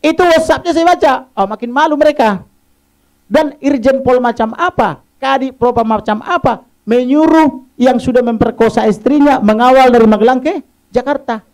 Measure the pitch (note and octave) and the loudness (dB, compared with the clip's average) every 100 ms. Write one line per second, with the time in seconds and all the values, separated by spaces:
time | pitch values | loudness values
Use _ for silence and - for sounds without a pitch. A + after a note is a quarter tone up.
0 | D4+ D#4+ F4+ E4 D#4+ C#4 F4 D#4+ E4 F4 | -2 0 2 2 0 -4 -2 0 0 2
1 | D4+ C4 - - G3 G#3+ A#3+ B3 D#4+ D4 | 0 -2 -6 -6 -6 -6 -6 -2 -2 2
2 | D4+ D4 A3+ G3 - _ _ _ _ _ | 0 2 -2 -2 -10 _ _ _ _ _
3 | _ _ _ A#3 D4+ - C#4 C#4 A3+ C4+ | _ _ _ -2 -2 -4 -4 -2 0 -2
4 | C4 B3+ B3 A#3 A3 - F4 - A3 C#3+ | 0 0 -2 -4 -6 -4 -6 -2 -4 -4
5 | _ _ C4 C#4 C4 B3+ A#3+ A#3 A3 A3 | _ _ -4 -4 -4 -4 -2 0 -2 -2
6 | G#3+ G#3+ - F4 C4 A3 _ _ - A#3+ | -4 -6 -4 -4 -2 -4 _ _ -2 -2
7 | B3+ C#4+ D#4+ D#4+ D#4 - - _ B3 B3 | 2 2 4 4 2 -2 -18 _ 0 0
8 | - B3 A#3+ A3+ A#3 A3+ A3+ A3 A3 G#3+ | 0 0 0 -2 -2 0 0 0 -2 -2
9 | - D4 C#4+ C4 G#3 G#3+ B3 C4 B3+ A#3+ | 0 2 2 2 0 2 4 4 4 4
10 | A3 G#3 A3+ B3+ B3+ E4 - _ _ B3 | 4 4 2 0 -2 -6 -10 _ _ -6
11 | B3 C#4+ - A3 _ | -4 -6 -6 -10 _